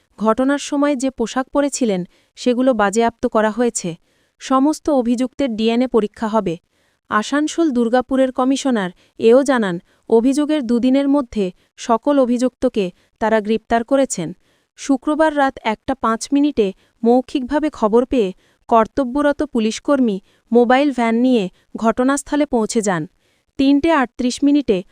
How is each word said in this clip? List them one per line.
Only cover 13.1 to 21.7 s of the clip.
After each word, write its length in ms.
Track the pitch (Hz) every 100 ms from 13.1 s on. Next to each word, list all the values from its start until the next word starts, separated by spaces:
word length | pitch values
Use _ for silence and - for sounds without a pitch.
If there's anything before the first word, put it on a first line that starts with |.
| -
তারা 220 | 220 220
গ্রেপ্তার 420 | 208 220 - -
করেছেন। 500 | 226 269 262 - 160 180 _ _ _ -
শুক্রবার 600 | - 269 - 302 311 294
রাত 220 | 269 -
একটা 320 | - 214 - 262
পাঁচ 340 | 233 220 -
মিনিটে 400 | 277 294 277 202 - _ _
মৌখিকভাবে 640 | 226 247 - 302 247 294 302
খবর 360 | - 214 226 262
পেয়ে 280 | 269 190 - _ _ -
কর্তব্যরত 760 | 233 220 - 262 269 294 285
পুলিশকর্মী 760 | 294 240 220 - - 285 247 196 _ _ -
মোবাইল 400 | 233 240 254 294
ভ্যান 240 | 254 233 226
নিয়ে 340 | 254 247 180 _ _